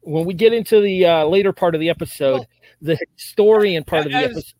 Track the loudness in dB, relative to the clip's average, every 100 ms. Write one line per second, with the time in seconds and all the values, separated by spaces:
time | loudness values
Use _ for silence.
0 | -6 -4 -4 0 2 2 2 2 2 2
1 | 2 4 2 2 0 0 -2 -2 -4 -4
2 | -8 -4 -2 -2 -4 _ _ _ -4 -4
3 | -4 _ -12 0 4 4 2 -2 -4 -4
4 | -2 -2 -4 -6 -16 _